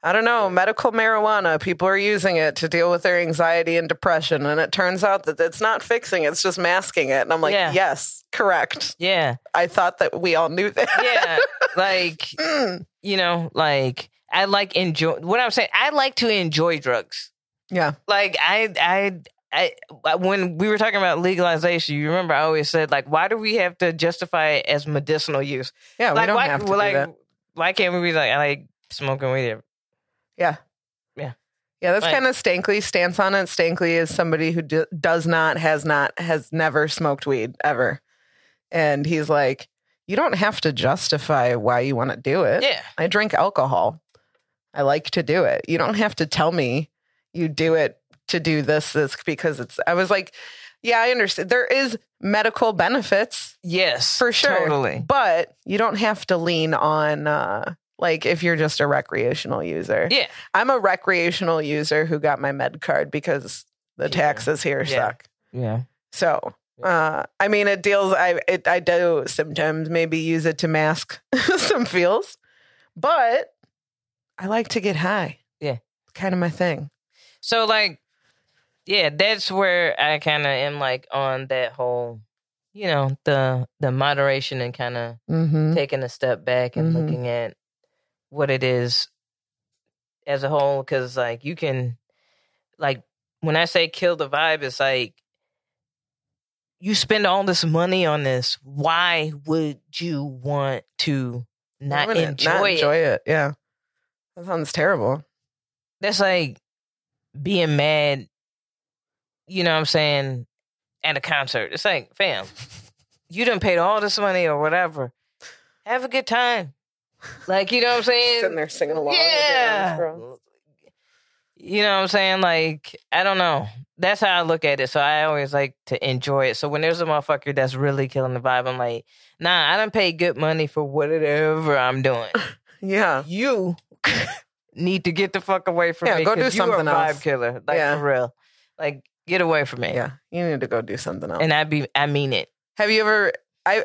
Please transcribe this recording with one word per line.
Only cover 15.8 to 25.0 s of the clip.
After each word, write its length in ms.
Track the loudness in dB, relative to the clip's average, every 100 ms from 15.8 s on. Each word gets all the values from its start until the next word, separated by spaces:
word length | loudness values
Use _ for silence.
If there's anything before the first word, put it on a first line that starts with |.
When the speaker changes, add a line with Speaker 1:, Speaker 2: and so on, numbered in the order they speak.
| 2
Speaker 2:
like 260 | 2 0 0
to 120 | 0
enjoy 500 | 2 0 2 0 0
drugs. 500 | 0 -2 -2 -14 -16 _ _ _ _
Speaker 1:
Yeah. 220 | -2 0 -2 -2
Speaker 2:
Like, 280 | 0 2 2
I, 320 | 2 2 0 0
I, 400 | 0 2 0 -4 -16 _ _
I, 200 | -2 -2 -4 -20 -6
I, 120 | -2 0
when 420 | 0 0 -2 -2
we 100 | 0
were 100 | 2
talking 180 | 0 2
about 240 | 2 2
legalization, 760 | 0 2 2 2 2 0 -2 -2
you 120 | 0
remember 260 | -2 2
I 80 | 2
always 260 | 2 0 0
said, 220 | 0 2
like, 200 | 0 0
"Why 180 | 0 2
do 80 | 0
we 160 | -2 0
have 220 | -2 0
to 140 | -2
justify 560 | 0 -2 -2 -4 0 2
it 160 | 0 0
as 200 | -2 0
medicinal 560 | -4